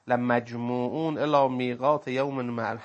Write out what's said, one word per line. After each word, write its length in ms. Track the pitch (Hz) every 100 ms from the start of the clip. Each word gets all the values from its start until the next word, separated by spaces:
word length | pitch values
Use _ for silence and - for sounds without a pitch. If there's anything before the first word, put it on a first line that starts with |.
| -
لمجموعون 1120 | 123 123 120 117 120 120 123 123 143 160 147
الی 360 | 147 143 135
میقات 540 | 127 123 123 135 151 139
یوم 340 | 127 143 135
معلوم." 400 | 120 117 110 117